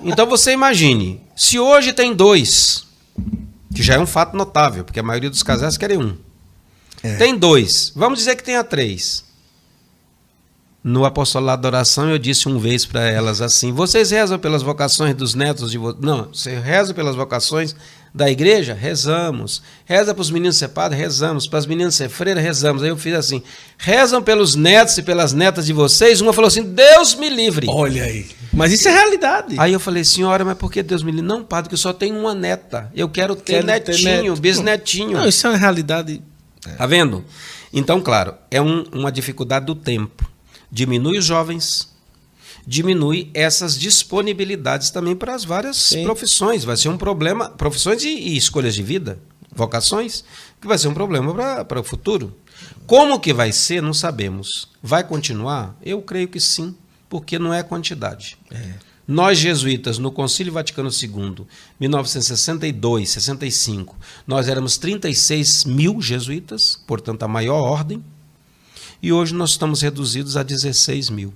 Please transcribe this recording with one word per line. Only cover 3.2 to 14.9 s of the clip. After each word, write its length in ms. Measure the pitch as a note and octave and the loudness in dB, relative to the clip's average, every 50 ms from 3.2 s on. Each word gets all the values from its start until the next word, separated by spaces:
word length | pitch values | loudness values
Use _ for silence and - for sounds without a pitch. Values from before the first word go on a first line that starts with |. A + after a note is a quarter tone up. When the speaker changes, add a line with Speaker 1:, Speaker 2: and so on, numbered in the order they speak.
| - - - - - - - - - - - | -6 -6 -8 -8 -10 -14 -18 -20 -14 -10 -4
Speaker 1:
que 80 | - D#3 | 0 2
já 100 | - C3 | 4 4
é 60 | C3+ | 4
um 80 | F3 | 2
fato 280 | D#3 - - E3+ E3 - | 2 2 0 0 0 0
notável, 480 | G3 G3 F#3+ - D3+ D3+ C#3+ A2 F#2 - | -6 -6 -2 2 2 2 2 0 -4 -10
porque 160 | - - A2+ | -8 -6 -6
a 40 | A2 | -4
maioria 260 | A2+ A#2 B2 B2+ C#3+ | -4 -4 -4 -4 -4
dos 140 | C#3 - - | -2 -2 0
casais 340 | - C3+ A#2 C3 D#3 D3+ | 0 0 0 0 -2 -2
querem 200 | - - G3+ G3+ F3+ | -4 -2 -2 0 0
um. 180 | C3 G#2+ F#2+ - - - _ _ _ - _ - _ _ _ _ _ _ - - - | 0 -2 -4 -6 -14 -20 _ _ _ -20 _ -20 _ _ _ _ _ _ -20 -10 -8
Speaker 2:
É. 120 | A2+ G#2 | -6 0
Speaker 1:
Tem 220 | G#2 A3+ B3+ C4 | 2 2 2 4
dois, 560 | G#3 F3 E3+ D#3 C3+ G#2+ F2 - - - - - | 4 4 6 6 6 6 4 0 0 -2 -2 -2
vamos 220 | C3+ G3 B3 C#4 A#3+ | 0 0 0 0 0
dizer 160 | A3 B3+ B3+ | 0 -2 -2
que 80 | B3 - | -2 -2
tenha 200 | - B3 A#3+ A#3 | -4 -2 -2 -2
três. 600 | A#3+ - C#3+ B2+ G#2+ F#2+ F2 - - - - - _ _ _ _ _ _ _ _ _ _ _ _ _ _ _ _ _ _ _ _ _ _ _ _ _ _ _ _ _ _ _ _ | -2 -2 -2 -2 -2 -4 -6 -6 -6 -6 -8 -10 _ _ _ _ _ _ _ _ _ _ _ _ _ _ _ _ _ _ _ _ _ _ _ _ _ _ _ _ _ _ _ _
No 220 | B2 A#2+ B2+ C3+ | 0 2 4 2
apostolado 560 | C3+ C3+ - C#3 B2+ - C3 C3 C3 C3 B2+ | 2 2 0 -2 0 0 0 0 0 0 0
da 60 | B2 | 0
oração, 420 | C3 B2 B2+ B2 A#2 - - D3 D#3 | 0 0 2 2 2 2 2 2 2
eu 80 | D#3+ | 0
disse 300 | D3+ A#2+ C3 C3+ - - | 0 0 0 0 0 0
uma 120 | C#3 C#3 A#2+ | 0 -2 0
vez 280 | G#2+ A#2 B2 A#2+ - | 0 0 0 0 -2
pra 160 | - - A#2 A#2 | -2 -2 0 0
elas 360 | A2+ A2 A2 A2 A2 G#2+ G2+ | 2 2 2 0 0 -2 -2
assim: 320 | A#2 A#2 - - A#2+ B2 | 0 2 4 4 4 2
"Vocês 380 | B2 C3+ F3+ F#3 - A3+ A3 - | 0 0 0 2 4 4 4 4
rezam 300 | G3+ G#3+ G#3+ F#3+ F#3+ F3+ | 4 2 2 2 0 -2
pelas 240 | - D3+ D#3 D3 B2+ | 0 0 0 0 0
vocações 500 | C#3 D3 D3+ C#3+ C3+ | -2 -2 -2 0 0